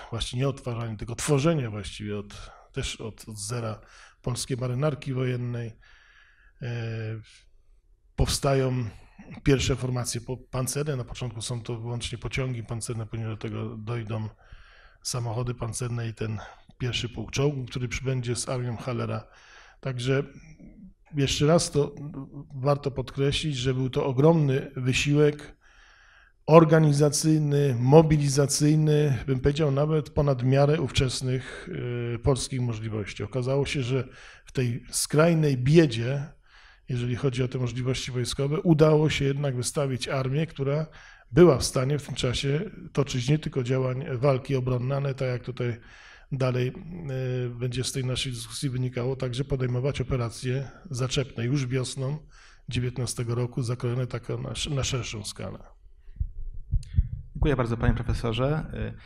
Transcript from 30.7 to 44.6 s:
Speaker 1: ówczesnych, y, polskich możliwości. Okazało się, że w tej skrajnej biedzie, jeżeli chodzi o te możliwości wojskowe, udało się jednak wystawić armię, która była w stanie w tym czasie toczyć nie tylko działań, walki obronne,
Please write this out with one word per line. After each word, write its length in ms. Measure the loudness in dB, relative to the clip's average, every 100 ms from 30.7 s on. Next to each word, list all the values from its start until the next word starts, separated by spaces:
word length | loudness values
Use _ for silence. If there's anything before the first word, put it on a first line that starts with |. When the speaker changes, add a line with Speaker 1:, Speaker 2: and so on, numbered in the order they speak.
| 4
Speaker 1:
ówczesnych, 880 | 0 0 0 0 -2 -4 -6 -12 -10 -8 -6 -4 -4
y, 40 | -2
polskich 420 | 0 0 0 -2
możliwości. 600 | -2 -4 -4 -4 -6 -8
Okazało 440 | -6 -4 -2 0 0
się, 160 | -2
że 260 | 0 -2 -2 -10 -20 -20
w 80 | -8
tej 320 | -2 -2 -2 -6
skrajnej 640 | -6 0 4 6 6 4 2
biedzie, 680 | 6 8 6 4 -2 -4 -6 -14 _ -20 -20 _ -6
jeżeli 280 | -4 -2 -2
chodzi 260 | -2 0
o 60 | -2
te 100 | -2
możliwości 540 | -4 -2 -4 -4 -4
wojskowe, 480 | -4 -4 -2 -2 2
udało 500 | 4 6 8 6 4
się 140 | 2
jednak 320 | 0 0 -2 -2
wystawić 520 | -4 -2 -2 -2 -4
armię, 380 | -2 -2 -2 -2
która 400 | -4 -2 -2 -4 -12 -20 -20 2
była 260 | 8 8 8
w 60 |
stanie 340 | 2 0 0 -2
w 80 | -4
tym 80 |
czasie 560 | -4 -2 -2 0 -2 -4 -12 -6
toczyć 360 | -2 0 0 2
nie 100 | 2
tylko 240 | 0 -4
działań, 420 | 0 0 0 -4 -6
walki 440 | 0 2 2 0
obronne, 400 | -2